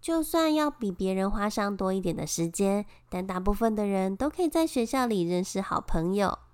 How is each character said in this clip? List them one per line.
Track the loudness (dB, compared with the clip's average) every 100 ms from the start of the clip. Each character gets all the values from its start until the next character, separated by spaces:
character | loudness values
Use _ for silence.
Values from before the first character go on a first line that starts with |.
就 | 0 0
算 | 2 2 4
要 | 4 2
比 | 0 -6
别 | -2 -2
人 | 0 0
花 | 0 -2
上 | 0 -2 0
多 | 0
一 | 0
点 | -2 -4
的 | -4
时 | -2 -2
间， | 2 2 2 -2 -14 _
但 | -8 -4
大 | 0
部 | 0
分 | 2 2 2
的 | 0
人 | 0 0 -2
都 | -4
可 | 0
以 | 0
在 | 2 0
学 | 0 0
校 | 0 0
里 | 0
认 | 2 0
识 | 0 -4
好 | -4 -4
朋 | 0 0 2 2
友。 | 0 -2 -12